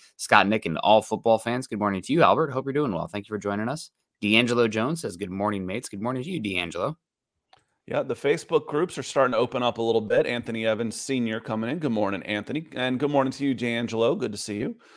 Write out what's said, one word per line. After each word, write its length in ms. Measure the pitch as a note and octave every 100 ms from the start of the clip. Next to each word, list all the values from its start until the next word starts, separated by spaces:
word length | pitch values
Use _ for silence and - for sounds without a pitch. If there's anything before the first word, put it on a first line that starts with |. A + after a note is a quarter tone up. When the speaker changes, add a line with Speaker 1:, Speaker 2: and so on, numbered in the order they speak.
| - -
Speaker 1:
Scott, 300 | - G#2+ G2
Nick, 160 | A2
and 140 | - D#2
all 240 | F#2 G#2+
football 360 | - G#2+ A2+ A2
fans." 280 | A#2 B2 C3
Good 120 | G#2+
morning 220 | G#2 F#2+
to 100 | F2+
you, 100 | D3+
Albert. 280 | D#3+ G#2+ D#3
Hope 120 | C3
you're 80 | C3+
doing 180 | C#3 D3
well. 140 | E2+ E2
Thank 220 | G#2 G2+
you 60 |
for 40 | G#2+
joining 300 | G2+ G2+ A2+
us. 220 | D3+ - _ _ _
D'Angelo 440 | G#2 A2 A#2+ A#2+ A#2
Jones 360 | A2 A#2+ E3
says, 160 | A2+ F2+
"Good 120 | F#2+
morning, 360 | F#2+ G#2 G2+ F#2
mates." 240 | G#2+ -
Good 100 | G2+
morning 220 | A2+ B2+
to 80 | C#3
you, 100 | F3+
D'Angelo. 560 | G#2 F2+ F2 E2 A2+ E3 _ _ _ _ _ _ _ _ -
Speaker 2:
Yeah, 160 | C#3
the 120 | C3+
Facebook 520 | A#2 C#3+ E3 - D#3+ -
groups 300 | D3 F3+ -
are 40 |
starting 300 | B2+ C#3+ C3
to 60 | A2+
open 240 | B2 B2
up 140 | B2 A2+
a 40 |
little 180 | A#2 A2+
bit. 240 | G#2+ A#2+ C3
Anthony 400 | A#2+ A2+ A2+ A2
Evans 320 | A2 A2+ -
Senior 400 | - C3 A2+ A2
coming 300 | - A2 A2+
in. 80 | E3
Good 120 | D3+
morning, 300 | G#2+ G2+ F#2+
Anthony. 440 | - G#2 G#2 C3+ E3
And 260 | - B2+ B2+
good 120 | D3
morning 220 | C#3+ C3
to 100 | B2+
you, 100 | C#3
D'Angelo. 600 | A#2 B2 A#2 A#2 A2+ A#2
Good 180 | F3+ A#2
to 60 | G#2
see 180 | - G#2
you. 200 | D#3 A#3 _